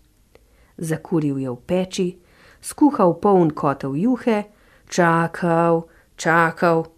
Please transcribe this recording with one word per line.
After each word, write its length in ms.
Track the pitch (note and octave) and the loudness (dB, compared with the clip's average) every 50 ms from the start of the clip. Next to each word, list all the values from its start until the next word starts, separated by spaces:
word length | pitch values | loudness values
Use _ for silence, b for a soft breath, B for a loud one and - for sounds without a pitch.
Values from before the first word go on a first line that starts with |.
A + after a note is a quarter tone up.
| _ _ _ _ _ _ _ _ _ _ _ _ _ _ _ - | _ _ _ _ _ _ _ _ _ _ _ _ _ _ _ -10
Zakuril 600 | E3+ D#3+ D#3 D3+ - - F3+ D#3+ D3+ C#3+ C#3 C3+ | -8 -6 -6 -8 -6 -4 -4 -2 -2 -2 -4 -4
je 120 | C3+ C3 | -6 -8
v 60 | A#2+ - - | -8 -10 -8
peči, 520 | - F3+ F#3 F#3 F#3 - - F#3 F3 F3+ - b b b b b b b b | -4 -4 -4 -4 -4 -4 -4 -4 -4 -6 -10 b b b b b b b b
skuhal 600 | b - - - D4+ C#4 C#4+ - G3 F3 E3 - | b -12 -2 2 2 2 4 4 2 2 2 2
poln 300 | - G#3 G3 F3+ E3+ D#3 | 2 2 4 4 4 2
kotel 440 | D3+ - - D3 C#3 - - C3+ C3+ | 0 -2 -2 -2 -2 -4 -6 -8 -4
juhe, 500 | D3+ F#3+ B3+ B3+ A3+ - A#3+ A3 G#3 G#3 - b b b b b b b b | -2 -2 -2 -2 -2 -2 -2 -2 -2 -4 -8 b b b b b b b b
čakal, 920 | - F#3+ F3 E3 E3 E3 E3+ E3 - - F#3 E3+ E3 E3 E3+ E3+ E3 E3 E3 b b b b b b | -2 0 2 2 2 2 0 -2 -4 -4 -2 0 2 2 2 2 2 0 -2 b b b b b b
čakal, 680 | - - E3+ D#3+ E3+ E3 D#3+ E3 - F#3 E3+ E3 E3 E3 - _ | -6 -2 2 2 4 2 2 0 0 0 0 2 0 -2 -6 _